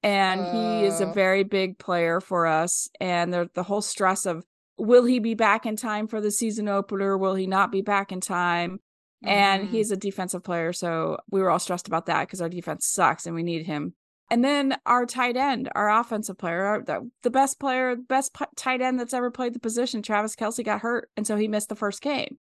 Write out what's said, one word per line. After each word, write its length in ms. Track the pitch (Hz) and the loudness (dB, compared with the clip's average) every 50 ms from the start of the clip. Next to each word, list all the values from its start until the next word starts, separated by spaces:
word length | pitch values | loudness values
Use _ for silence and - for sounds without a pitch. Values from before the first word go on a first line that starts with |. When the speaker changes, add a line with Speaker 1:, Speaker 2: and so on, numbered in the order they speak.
Speaker 1:
And 380 | - 208 202 196 196 190 190 196 196 | 2 2 2 4 2 2 2 0 -2
he 380 | - - 220 - 220 220 220 208 | -2 -2 -2 0 0 0 2 2
is 160 | 202 196 - | 2 2 0
a 60 | 196 185 | -2 0
Speaker 2:
Uh. 40 | |
Speaker 1:
very 300 | - 208 190 185 190 196 | 2 2 4 4 4 2
big 360 | 196 196 208 196 190 185 185 _ | 2 2 2 0 0 0 -4 _
player 420 | - - 180 175 170 165 165 180 | -4 -2 0 2 2 2 2 0
for 260 | 185 - 190 175 165 | -2 -2 0 2 2
us. 420 | 165 156 156 165 180 - - - - _ - | 4 4 2 2 0 -2 -4 -4 -8 _ -6
And 320 | 196 185 175 175 170 175 180 | -4 -2 0 0 0 0 0
the, 160 | 175 175 175 _ | -2 -2 -2 _
the 100 | - 180 | -6 -4
whole 180 | 185 196 214 | -2 -2 -2
stress 420 | 208 - - - 196 185 190 196 - | -2 -4 -2 0 2 2 2 2 -2
of, 180 | 196 170 160 - _ _ _ _ _ _ - | -4 -4 -6 -8 _ _ _ _ _ _ -6
will 260 | 226 208 247 247 247 | 4 8 8 8 8
he 140 | 240 254 247 | 8 2 2
be 160 | 208 226 226 | 2 0 0
back 320 | 214 226 208 202 226 - | 2 4 4 4 2 0
in 80 | 233 220 | -4 -6
time 320 | 214 - 226 214 208 214 | -4 -4 -4 -4 -4 -4
for 140 | 214 - 220 | -4 -4 -2
the 100 | 208 208 | -2 -2
season 380 | 208 - 233 226 208 226 208 208 | -2 0 -2 -2 -2 -2 -2 0
opener? 480 | 196 196 196 - 208 190 196 196 196 190 | 0 0 -2 -2 -2 0 0 2 2 2
Will 160 | 190 190 190 | 2 0 0
he 120 | 190 190 | 0 0
not 260 | 185 190 190 196 180 | 0 2 2 2 2
be 80 | - 190 | 0 -2
back 300 | 196 214 202 196 196 - | 0 0 0 0 0 -4
in 80 | 190 185 | -8 -10
time? 600 | - - 190 175 175 175 175 170 175 175 185 196 _ _ _ _ _ _ _ _ - | -6 -4 -2 0 0 2 2 0 0 -4 -6 -10 _ _ _ _ _ _ _ _ -2
And 380 | - 202 202 202 196 196 196 196 | 0 2 4 4 4 4 2 0
Speaker 2:
Mm-hmm. 80 | 202 | -2
Speaker 1:
he's 180 | 233 226 214 220 | 0 0 0 0
a 60 | 208 | -2
defensive 480 | 190 196 202 196 - 185 185 - 180 - | -2 -2 -6 -4 -4 -6 -4 -6 -8 -6
player. 280 | - 175 170 165 165 | -4 -4 -2 -2 -2
So 440 | 180 - - 170 165 165 160 160 151 - - - | -4 -4 -4 -4 -2 -2 -2 -2 -4 -6 -8 -2
we 100 | - 196 | 0 2
were 100 | 190 180 | 4 4
all 80 | 160 180 | 4 2
stressed 300 | - - 180 175 - - | 2 -2 -4 -4 -4 -4
about 180 | - 165 - | -4 -4 -2
that 220 | - 160 151 143 - | 0 0 0 -2 -2
'cause 120 | - 190 | -6 -6
our 60 | 170 170 | -6 -4
defense 360 | 180 180 170 - 151 160 - | -6 -6 -8 -8 -6 -4 -4
sucks 400 | - - - 180 135 151 - - | -4 0 2 2 2 2 0 -6
and 80 | 170 170 | -8 -4
we 80 | 165 | -4
need 220 | 165 175 165 165 160 | -4 -2 -4 -4 -4
him. 280 | 175 151 147 151 175 170 _ _ _ _ _ _ _ | -4 -6 -4 -6 -6 -10 _ _ _ _ _ _ _
And 140 | - 240 247 | 2 2 4
then 320 | 277 285 285 277 269 269 - _ | 2 2 2 2 0 -2 -2 _
our 220 | - 247 247 247 | 2 2 2 2
tight 300 | 240 - 254 254 247 240 | 0 -2 -2 -2 0 2
end, 340 | 254 269 285 262 214 - - - | 0 0 0 0 -2 -4 -4 -2
our 140 | - 202 208 | 0 2 4
offensive 480 | 214 226 240 - 233 208 214 - 190 | 4 4 2 0 -4 -4 -4 -6 -8
player, 260 | - - 170 165 175 190 | -6 -4 -4 -2 0 0
our, 180 | 202 214 214 | 0 0 -2
the, 280 | - - - - 117 240 _ _ | -2 -4 -4 -4 -6 -8 _ _
the 80 | - 240 | -4 0
best 280 | 254 262 269 262 - _ | 4 4 2 2 0 _
player, 380 | - 277 254 254 254 254 247 | -2 -2 0 0 0 0 -2
best 380 | 233 254 _ 262 269 269 - _ | -4 -4 _ 0 0 0 -2 _
p-, 100 | - 294 - _ | -8 -10 -10 _
tight 260 | - - 262 254 247 | -8 -4 -2 -2 0
end 180 | 254 254 254 254 | 0 0 0 -2
that's 140 | 247 233 262 | -2 -2 -2
ever 160 | 247 247 247 | -2 -2 -2
played 240 | 247 - 254 240 240 | -4 -4 -4 -4 -4
the 40 | 247 | -4
position, 420 | - 226 220 240 240 254 - 220 | -6 -4 -2 -2 -2 -2 -2 -6
Travis 340 | 214 - 214 208 214 220 - | -4 -2 -2 -2 -2 -2 -4
Kelce, 280 | - 226 208 233 - 226 | -4 -4 -4 -4 -4 -2
got 160 | 220 208 208 | -2 -2 -2
hurt. 260 | - 233 240 233 - _ _ | 0 -2 -2 -2 -4 _ _
And 100 | - 214 | -6 -2
so 100 | 214 214 | -2 0
he 120 | 208 214 214 | 0 0 0
missed 200 | 214 208 208 - | 0 -2 -2 -4
the 40 | 214 | -6
first 260 | - 220 202 196 - | -4 -4 -4 -4 -2
game. 340 | - 277 285 254 - - - - _ | -4 -2 -2 -2 -4 -6 -10 -16 _